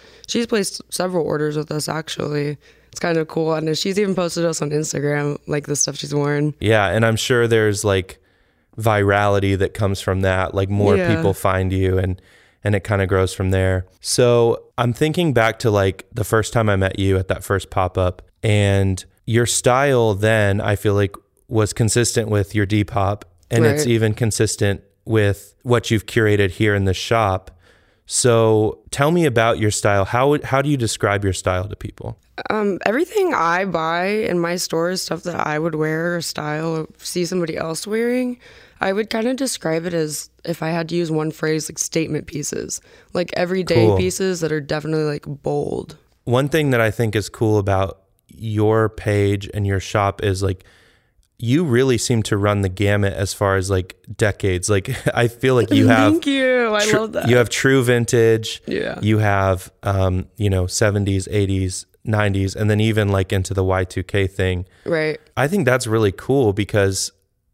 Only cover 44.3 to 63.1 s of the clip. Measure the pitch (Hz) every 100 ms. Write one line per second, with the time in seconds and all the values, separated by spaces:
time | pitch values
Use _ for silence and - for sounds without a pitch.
44.3 | 180 156 156 143 151 151 156 151 147 -
45.3 | 143 - 147 - - - - _ _ -
46.3 | 120 139 156 147 123 110 - 117 107 98
47.3 | - 113 107 101 98 95 - _ _ _
48.3 | - 110 107 107 110 110 - - 104 101
49.3 | 101 101 104 101 98 - 110 101 98 104
50.3 | 95 98 92 - _ _ _ _ _ _
51.3 | - 113 139 175 120 135 120 - 117 104
52.3 | 107 104 101 98 90 101 104 101 - 98
53.3 | - 101 95 92 95 90 - - 104 107
54.3 | 95 101 90 90 104 95 131 - - 117
55.3 | - - 127 113 277 262 226 - 320 285
56.3 | 277 262 254 233 214 208 214 220 - -
57.3 | 123 117 - 135 135 123 120 117 120 113
58.3 | 113 113 - - - - 120 107 107 107
59.3 | 101 95 95 - _ - 98 95 92 -
60.3 | - 104 95 90 - 110 101 101 98 92
61.3 | 104 98 95 95 90 - _ - 107 104
62.3 | 98 95 - 107 104 110 107 101